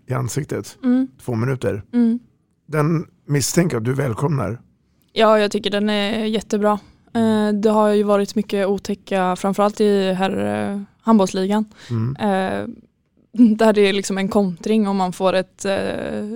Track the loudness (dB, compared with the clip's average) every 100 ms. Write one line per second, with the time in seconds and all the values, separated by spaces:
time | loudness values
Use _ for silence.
0 | -6 -6 -4 -6 -6 -8 -8 -6 0 0
1 | -2 -6 -6 -4 -2 -2 -4 -6 -4 0
2 | 2 0 _ _ _ _ -6 -2 0 0
3 | -4 _ -2 -2 0 0 0 0 -2 -2
4 | -2 -2 -2 -2 -4 -6 _ _ _ _
5 | _ 0 4 4 2 -2 -2 -2 0 -2
6 | -2 -2 -2 -4 -2 0 0 0 -6 _
7 | _ 0 2 2 2 2 2 4 4 4
8 | 2 2 0 -2 -2 -2 0 -2 -4 -8
9 | -4 -2 0 0 -2 2 0 2 2 2
10 | 0 0 -2 -2 -2 -2 -4 -6 -10 _
11 | 2 2 2 -2 -2 -2 -4 -10 -6 -4
12 | -4 -2 -2 0 -2 -4 -8 -12 -20 _
13 | _ _ _ 4 4 6 4 4 2 2
14 | -2 -4 0 0 0 -2 0 2 2 0
15 | -2 0 0 0 -2 -6 -4 -2 -2 -4
16 | -6 -6 -8